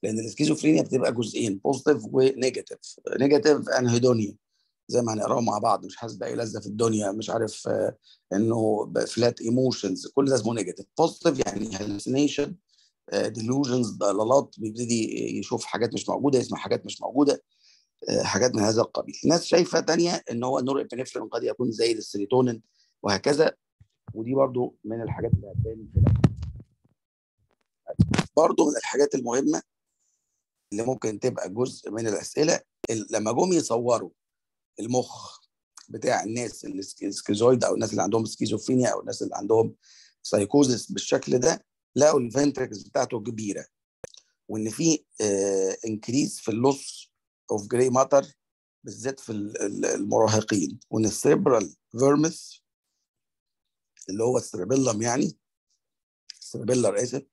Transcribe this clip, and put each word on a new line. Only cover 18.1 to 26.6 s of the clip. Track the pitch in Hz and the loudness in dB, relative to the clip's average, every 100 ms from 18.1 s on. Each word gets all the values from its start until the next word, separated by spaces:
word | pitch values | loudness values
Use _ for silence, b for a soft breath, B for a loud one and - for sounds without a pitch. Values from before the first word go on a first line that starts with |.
| - | 0
حاجات | - 95 123 | 0 2 2
من | 113 | 2
هذا | 104 110 | 2 2
القبيل. | 107 - - - | 0 -2 -8 -2
الناس | - 165 | 2 2
شايفه | - 165 175 165 | 4 2 4 0
تانية | 156 170 175 180 - | 2 2 2 0 -6
ان | 117 | -4
هو | 127 135 | -2 -2
النور | 127 135 | 0 -2
ابنفرين | - 120 127 127 110 | -4 -8 -8 -8 -6
قد | 117 | -4
يكون | 120 107 120 | -4 -2 -4
زي | 110 117 | 0 0
السيروتونين | 113 104 101 101 127 127 113 _ _ _ _ | 0 -4 -8 0 2 2 -2 _ _ _ _
وهكذا، | 196 202 - 143 - - _ _ _ _ - | -2 0 2 2 2 0 _ _ _ _ -16
ودي | 110 113 | -10 -4
برضو | 135 135 123 123 _ | 0 0 0 -4 _
من | 104 113 | -10 -8
الحاجات | 113 - 113 | -6 -6 0
اللي | - 104 | -2 -2
هتبان | 92 110 113 107 | -6 -6 -6 -4
في | - | 2
الآخر. | - - - - - - | 4 2 -2 -8 -12 -14